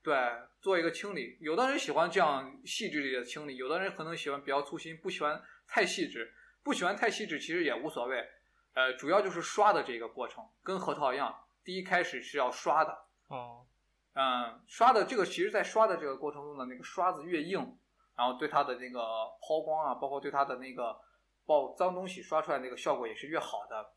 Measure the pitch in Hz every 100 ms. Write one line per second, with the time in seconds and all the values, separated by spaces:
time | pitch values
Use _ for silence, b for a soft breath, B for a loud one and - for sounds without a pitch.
0 | 160 139 120 120 120 _ 190 180 165 160
1 | 208 180 120 - 151 170 262 277 - 143
2 | 175 185 160 139 135 143 - - 208 147
3 | 139 127 123 156 147 127 127 165 190 185
4 | 160 165 147 139 139 139 143 160 160 160
5 | 185 - 147 156 B B _ - 180 -
6 | 151 117 113 B B B 285 240 180 208
7 | 226 196 202 147 - 170 151 117 151 139
8 | 123 127 - - b b b 131 131 127
9 | 139 196 190 170 165 - 208 170 127 117
10 | 113 - 117 - 110 _ - 190 180 143
11 | 139 139 123 - _ _ - 185 185 180
12 | 175 127 - 143 123 - 170 151 147 -
13 | - _ _ 135 120 120 123 _ _ _
14 | _ 139 131 123 117 113 _ - 233 226
15 | 185 247 175 - 196 208 170 220 220 175
16 | 147 135 147 143 147 143 127 127 123 -
17 | 180 165 160 170 160 185 127 - _ _
18 | _ - 123 127 151 143 131 123 127 123
19 | 117 - 113 - - 156 156 156 147 123
20 | 139 139 139 139 139 123 131 127 117 -
21 | b b b _ - 151 131 - 185 180
22 | 185 185 - 156 156 139 127 123 160 135
23 | 117 107 139 156 - 104 - 110 107